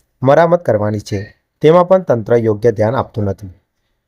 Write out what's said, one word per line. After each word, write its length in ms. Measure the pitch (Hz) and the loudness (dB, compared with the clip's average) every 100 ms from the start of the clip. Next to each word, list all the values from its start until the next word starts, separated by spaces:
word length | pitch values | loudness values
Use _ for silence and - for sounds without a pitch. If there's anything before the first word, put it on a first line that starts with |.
| _ _ | _ _
મરામત 420 | 127 147 170 175 | 2 2 2 0
કરવાની 400 | 151 107 104 107 | 0 -2 -2 -6
છે, 160 | - 101 104 _ _ _ | -8 -10 -10 _ _ _
તેમાં 240 | 151 175 175 | 2 4 4
પણ 180 | 190 180 | 0 0
તંત્ર 280 | 120 104 120 | -4 0 0
યોગ્ય 340 | 113 104 117 | 0 0 0
ધ્યાન 240 | 101 107 123 | 0 -2 -2
આપતું 340 | 107 117 101 | -6 -6 -6
નથી. 200 | 95 95 - _ _ _ _ | -8 -14 -20 _ _ _ _